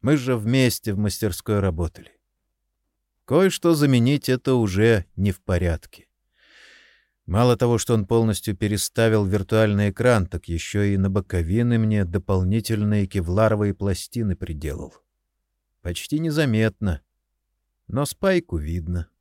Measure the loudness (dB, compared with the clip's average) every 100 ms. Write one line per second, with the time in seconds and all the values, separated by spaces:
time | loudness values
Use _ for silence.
0 | 2 0 0 -2 0 2 2 0 -4 -2
1 | -2 -2 -4 -6 -2 0 0 -2 -6 -8
2 | -20 _ _ _ _ _ _ _ _ _
3 | _ _ _ 2 2 2 0 4 4 4
4 | 4 0 0 -2 2 2 2 2 4 4
5 | 0 -2 -2 -2 -2 -2 0 -4 -8 -20
6 | _ _ _ _ _ _ -20 -20 _ _
7 | _ _ -4 2 2 4 2 0 2 0
8 | 2 2 2 -2 -4 -4 -2 -2 -4 0
9 | 2 2 2 -2 0 2 2 2 0 0
10 | 2 2 0 -6 -6 -8 -4 -2 0 0
11 | 0 -2 -2 -4 -2 0 2 2 2 0
12 | 0 -4 -2 0 0 0 -2 -2 0 0
13 | -2 -4 -2 2 2 2 -2 -2 -4 -4
14 | -6 -6 -4 -4 -6 -8 -8 -8 -12 _
15 | _ _ _ _ _ _ _ _ -10 -10
16 | -6 -4 -2 0 0 2 0 0 -4 -4
17 | _ _ _ _ _ _ _ _ _ -4
18 | -4 -2 0 0 -2 -6 -4 -6 -4 -6
19 | -6 _